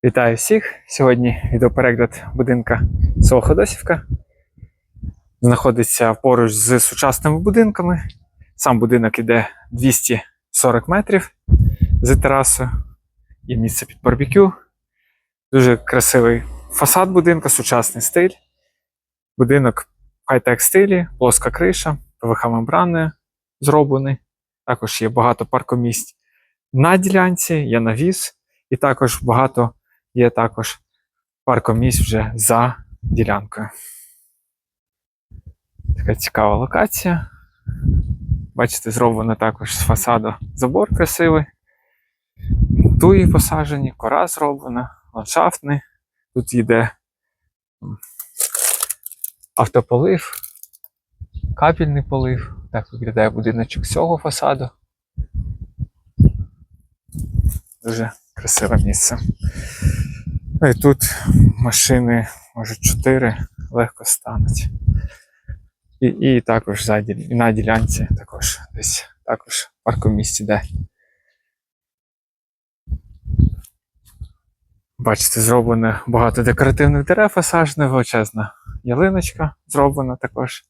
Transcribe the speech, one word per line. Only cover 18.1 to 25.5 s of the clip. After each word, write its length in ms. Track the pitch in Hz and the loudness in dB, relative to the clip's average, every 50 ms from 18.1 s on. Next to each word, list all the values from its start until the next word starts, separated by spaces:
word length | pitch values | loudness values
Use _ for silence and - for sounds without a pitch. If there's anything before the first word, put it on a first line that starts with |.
| - 175 175 185 - _ _ _ _ _ _ _ _ _ _ _ _ _ _ _ _ _ _ _ _ | 0 2 2 2 -2 _ _ _ _ _ _ _ _ _ _ _ _ _ _ _ _ _ _ _ _
Будинок 440 | - 127 120 139 143 131 120 - - | 0 2 4 4 4 4 2 -2 -4
в 60 | - _ _ _ _ _ _ _ _ | -12 _ _ _ _ _ _ _ _
хай-тек 360 | - 135 123 _ 127 120 - | 0 0 2 _ 0 0 0
стилі, 480 | - - - 190 202 202 190 180 175 - - - | 0 2 4 4 4 4 2 0 -2 -4 -2 0
плоска 320 | 127 123 - - - 123 | 2 2 2 2 -2 -2
криша, 480 | - - 170 185 180 - - 160 147 - - _ _ _ | -2 0 0 0 0 -2 -4 -4 -6 -6 -8 _ _ _
П 100 | - 117 | -2 -2
В 60 | 113 | -2
Х 140 | - - 120 | 0 0 -2
мембраною 640 | 117 113 113 120 - 175 180 175 170 165 160 160 - _ _ _ _ _ _ _ _ _ | -2 -2 -2 0 0 0 2 2 0 -2 -2 -4 -6 _ _ _ _ _ _ _ _ _
зроблений. 560 | 139 143 156 151 147 139 139 135 135 135 135 - _ _ _ _ _ _ _ _ _ | 0 2 4 4 4 4 0 -2 0 -2 -4 -6 _ _ _ _ _ _ _ _ _
Також 360 | - 123 - 113 107 - - | -6 -6 -4 -4 -8 -4 -4
є 60 | 110 110 | -4 -2
багато 380 | 120 123 113 123 120 - 113 | 0 2 2 2 2 0 -2
паркомісць 720 | - | -4